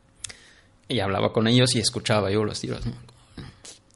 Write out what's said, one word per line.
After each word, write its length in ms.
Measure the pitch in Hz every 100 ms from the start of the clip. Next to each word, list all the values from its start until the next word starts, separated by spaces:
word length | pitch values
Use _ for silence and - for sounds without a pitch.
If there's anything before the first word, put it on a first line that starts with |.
| _ _ - - - - _ _ -
y 100 | 117
hablaba 320 | 95 98 107
con 160 | 117 110
ellos 280 | 123 123 120
y 40 |
escuchaba 520 | 101 110 - 107 98
yo 120 | 104
los 160 | 107 -
tiros, 260 | - 120 113
¿no? 80 | - - - _ - - - - - _